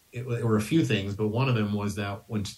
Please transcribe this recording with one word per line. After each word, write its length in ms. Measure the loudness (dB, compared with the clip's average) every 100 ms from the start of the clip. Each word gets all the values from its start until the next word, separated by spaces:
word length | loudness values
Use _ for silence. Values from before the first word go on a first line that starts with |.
| _
it, 100 | -12
it 220 | -6 -2
were 120 | 2 2
a 40 |
few 220 | 4 2
things, 300 | 4 0 -2 -2
but 120 | 0
one 200 | 2 2
of 60 | 2
them 160 | 2
was 220 | 0 -2 -4
that 260 | -6 -8 -6
when, 160 | -6 -6